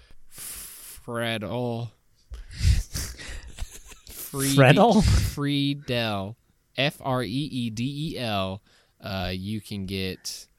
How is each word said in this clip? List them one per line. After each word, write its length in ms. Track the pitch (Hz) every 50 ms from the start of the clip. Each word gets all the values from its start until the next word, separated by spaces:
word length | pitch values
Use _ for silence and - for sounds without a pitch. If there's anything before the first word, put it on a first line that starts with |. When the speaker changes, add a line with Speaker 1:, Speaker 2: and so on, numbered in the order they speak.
| - - - - - -
Speaker 1:
Fredel, 1600 | - - - - - - - - - - - - - - - - 120 117 117 117 113 110 101 87 104 120 123 120 117 117 117 113 - _ _ _ _ _ _ - - - - -
<laughs> 640 | - - - - - - - - - - - - - - - - - - - - - - - - - - - - - - - -
Free-, 460 | - - - - - 139 139 139 139
Speaker 2:
Fredel? 460 | 139 135 127 147 131 190 240 202 214 190
Speaker 1:
Friedel, 1300 | - - - - - - - 143 143 143 143 139 143 143 143 143 - 123 120 117 110 104 98 95 98 120 - _ _ _ _ _ _ _ -
F 200 | 131 143 - - -
R 200 | - 127 127 123
E 40 | 90
E 420 | 104 135 151 139 - 127 120 117
D 420 | 110 107 120 135 143 143 151 160 131
E 40 | -
L, 420 | 127 113 107 98 95 95 95 95 - _ _ _ _ _ _ _
uh, 300 | - 104 98 95 90 90 92
you 280 | 95 92 101 110 107
can 240 | - - 107 101 95
get 600 | 92 101 95 95 95 90 - - - - - - - _